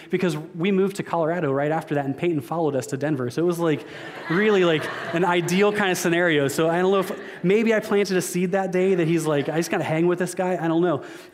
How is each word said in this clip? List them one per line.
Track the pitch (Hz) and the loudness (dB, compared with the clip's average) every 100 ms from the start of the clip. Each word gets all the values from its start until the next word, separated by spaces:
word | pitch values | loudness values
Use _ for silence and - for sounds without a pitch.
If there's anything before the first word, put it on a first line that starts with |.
| - | -6
because | 180 185 151 | -2 0 -2
we | 160 170 190 | -8 -4 0
moved | 190 196 196 | 2 0 -2
to | |
Colorado | - 170 156 180 147 | -4 -2 0 0 0
right | 135 147 | 0 0
after | 160 156 143 | -2 -2 -2
that, | 139 | -2
and | 135 | -2
Peyton | 175 156 | -2 -2
followed | 131 160 160 | -2 -2 0
us | 135 120 | -2 -4
to | 135 | -4
Denver. | 143 139 123 | -2 -2 -2
So | 139 | -2
it | |
was, | 175 170 | 0 0
like, | 170 143 - - - - - | 0 0 -4 -14 -14 -12 -2
really, | 165 214 202 | 0 4 4
like, | 175 156 - - - | 4 2 -2 -8 -4
an | 165 | 0
ideal | 180 180 165 180 208 | 2 2 2 2 4
kind | 208 196 | 4 0
of | 180 | 0
scenario. | 180 165 175 147 139 | 0 2 2 2 2
So | 139 160 | 2 2
I | 170 | 2
don't | 185 | 2
know | 196 | 2
if | 190 - - - | 0 -6 -12 -4
maybe | 170 208 226 | 2 4 4
I | 220 | 2
planted | 214 202 190 185 | 2 0 2 0
a | |
seed | 180 175 180 | 0 -2 0
that | 196 190 | 0 0
day | 180 185 | 0 2
that | 185 160 | 2 2
he's | 165 156 | 2 2
like, | 143 139 | 0 0
"I | 151 | -2
just | 175 | -2
gotta | 185 | -2
hang | 147 160 175 | -2 0 2
with | 175 | 0
this | 180 | -2
guy." | 180 185 185 | -2 -4 -2
I | 165 | 0
don't | 165 | 2
know. | 175 143 - - - | 2 0 -6 -16 -8